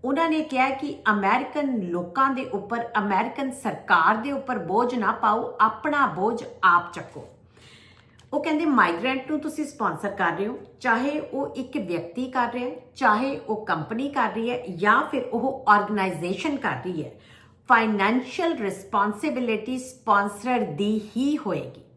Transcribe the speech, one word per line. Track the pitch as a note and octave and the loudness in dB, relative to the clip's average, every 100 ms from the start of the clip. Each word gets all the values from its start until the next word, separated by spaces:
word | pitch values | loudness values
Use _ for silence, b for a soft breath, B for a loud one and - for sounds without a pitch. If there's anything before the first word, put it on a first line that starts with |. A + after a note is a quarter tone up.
ਉਹਨਾਂ | A#3 C#4+ E4 | 0 2 2
ਨੇ | D#4 | 2
ਕਿਹਾ | - C4 C4+ | 0 0 2
ਕਿ | C4 D4 - - | 0 -6 -2 2
ਅਮਰੀਕਨ | G3+ G3 B3 C#4 D4+ C#4 A#3 | 4 4 2 0 -2 -2 -2
ਲੋਕਾਂ | F3 F3 F3 - C4+ | -2 -4 -2 2 2
ਦੇ | C4 - | 2 -4
ਉੱਪਰ, | G3+ - A#3 A#3 G#3+ | -6 -4 -6 -2 -2
ਅਮਰੀਕਨ | G3+ F#3+ A3+ - C4+ | 2 0 0 -4 -6
ਸਰਕਾਰ | - G#3+ F3+ - F3 E3+ A3 | -4 -6 -6 4 6 6 4
ਦੇ | C4+ | 0
ਉੱਪਰ | C#4 - A#3 | -6 -4 -6
ਬੋਝ | E3 G3+ A#3+ B3+ | 0 2 2 0
ਨਾ | G3+ | 0
ਪਾਓ, | A3 A3 A3 - - | 2 2 2 -2 2
ਆਪਣਾ | A3 - D4+ D4 B3+ | 2 2 -2 2 2
ਬੋਝ | D#3+ G#3 A#3 - - | 2 0 -2 -8 2
ਆਪ | F#3 F3 - | 6 6 2
ਚੱਕੋ। | D#3+ - - - - - B B B B B B B B | -10 -12 -14 -16 -20 -20 B B B B B B B B
ਉਹ | C#4+ | -4
ਕਹਿੰਦੇ | D#4+ D4+ D#4+ | 0 2 4
ਮਾਈਗ੍ਰੈਂਟ | B3 F3 E3+ B3 C4+ C4 | 6 4 2 -2 -2 -2
ਨੂੰ | D4+ | -4
ਤੁਸੀਂ | D4+ - D4+ | -4 -6 -6
ਸਪਾਂਸਰ | - G3+ - G3+ | -2 -4 -2 -6
ਕਰ | - F3 | -2 -2
ਰਹੇ | E3 G#3 | 0 -4
ਹੋ, | B3+ - - | -6 -14 -6
ਚਾਹੇ | B3+ A#3 C#4 D4+ | 0 0 0 -2
ਉਹ | - C4+ C#4 - | -4 -6 -6 -6
ਇੱਕ | - G#3 | -6 -6
ਵਿਅਕਤੀ | F3+ E3+ - B3 B3+ | -2 -4 -4 -6 -4
ਕਰ | C4 A#3 | -2 -2
ਰਿਹਾ | B3 B3 | -2 -6
ਹੈ, | - - - | -8 -16 0
ਚਾਹੇ | B3 G#3+ C4+ - | 2 2 0 -4
ਉਹ | - G#3+ - | -6 -6 -2
ਕੰਪਨੀ | D#3+ D3 A3+ C#4 | -4 -2 -6 -4
ਕਰ | C4+ A3 | -2 -2
ਰਹੀ | A3+ A#3 | -2 -4
ਹੈ | B3 G3 E3 | -4 -6 0
ਜਾਂ | G#3 A#3+ D4+ | 4 4 4
ਫਿਰ | C4+ - | -4 -2
ਉਹ | A3+ C4 - - | -2 -2 0 6
ਆਰਗੇਨਾਈਜ਼ੇਸ਼ਨ | G#3 G3+ G#3 F#3+ D#3+ F3 G3 D#4 C#4 | 6 6 0 0 -2 -4 -2 -4 -2
ਕਰ | G3 B2+ | -4 -4
ਰਹੀ | F#3 D#3+ | -6 -6
ਹੈ, | C3 - B B B B - | -8 -12 B B B B 4
ਫਾਈਨੈਂਸ਼ੀਅਲ | A#3 A3 G3+ G3 B3 - - E4+ C#4+ | 4 6 2 2 2 -2 -2 -2 0
ਰਿਸਪਾਂਸਿਬਿਲਿਟੀ | G3+ F#3 - G#3 G#3 G#3 D#4 B3+ A#3+ G#3+ B3+ B3+ | -4 -6 -4 0 0 0 -4 -2 -2 -2 -4 -6
ਸਪਾਂਸਰਰ | B3+ - - G3+ G3+ - A#3 A3+ | -8 -10 2 2 2 -4 -2 0
ਦੀ | G#3 D3 G3+ G#3+ - A3+ | 0 -2 0 0 -2 -2
ਹੀ | C#4 D4 | 0 0
ਹੋਏਗੀ। | G3 D3+ - - - | -2 -4 -6 -14 -20